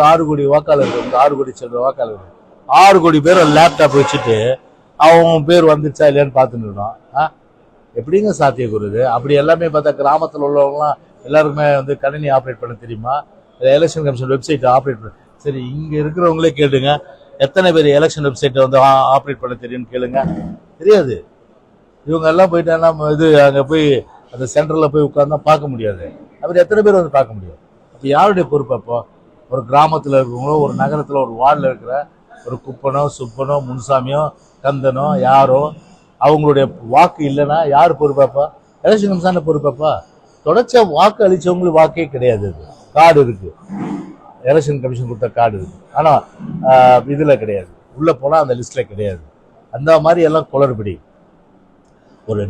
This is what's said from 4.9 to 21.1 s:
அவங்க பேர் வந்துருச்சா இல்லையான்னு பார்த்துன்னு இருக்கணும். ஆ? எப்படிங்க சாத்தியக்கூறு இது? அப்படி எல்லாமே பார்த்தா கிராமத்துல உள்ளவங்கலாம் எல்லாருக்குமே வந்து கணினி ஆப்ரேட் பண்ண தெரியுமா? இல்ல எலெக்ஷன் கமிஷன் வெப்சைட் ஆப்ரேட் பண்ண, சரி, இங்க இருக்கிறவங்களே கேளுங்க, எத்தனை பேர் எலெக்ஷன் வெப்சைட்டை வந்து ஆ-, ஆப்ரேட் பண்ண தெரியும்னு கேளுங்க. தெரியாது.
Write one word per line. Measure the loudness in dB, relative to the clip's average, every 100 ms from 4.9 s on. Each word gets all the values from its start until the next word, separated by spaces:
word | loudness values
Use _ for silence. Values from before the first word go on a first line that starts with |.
| 2
அவங்க | 4 6 4 2 2
பேர் | 4 4
வந்துருச்சா | 2 -2 0 2
இல்லையான்னு | 2 0 0
பார்த்துன்னு | -2 -2 -12
இருக்கணும். | -10 -10 -12 _ -6
ஆ? | -6 -8 _ _ _ _ _ -12
எப்படிங்க | -4 -2 -2 0
சாத்தியக்கூறு | 0 0 -4 -4 -4
இது? | -2 -2
அப்படி | -2 0
எல்லாமே | 0 2 0 0
பார்த்தா | -2 -2
கிராமத்துல | -2 0 0 -2 -6 -2
உள்ளவங்கலாம் | 0 0 -2 -4 -4 _ _
எல்லாருக்குமே | -2 0 0 0 0 0
வந்து | -2 -6
கணினி | -6 -6 -2
ஆப்ரேட் | -2 -4 -10
பண்ண | -14 -14
தெரியுமா? | -16 -12 -8 -8 -10 _ _ _
இல்ல | 2
எலெக்ஷன் | 2 2 -2 -6
கமிஷன் | -4 -4
வெப்சைட் | -4 -2 -2 2
ஆப்ரேட் | 0 0 -8
பண்ண, | -14 -20 _ _ -10
சரி, | -10 -10
இங்க | -12 -6 -6
இருக்கிறவங்களே | -4 -2 -2 0 -2 0
கேளுங்க, | 0 0 0 -2 -6 -20 _ -4
எத்தனை | -2 0 2
பேர் | 2 2
எலெக்ஷன் | 2 0 -2 -6
வெப்சைட்டை | -4 -2 0
வந்து | 2 4
ஆ-, | 4 4 2
ஆப்ரேட் | 0 -2 -10
பண்ண | -10 -12
தெரியும்னு | -12 -12 -10
கேளுங்க. | -8 -4 -4 -4 -8 -12 -16 _ _
தெரியாது. | 2 2 2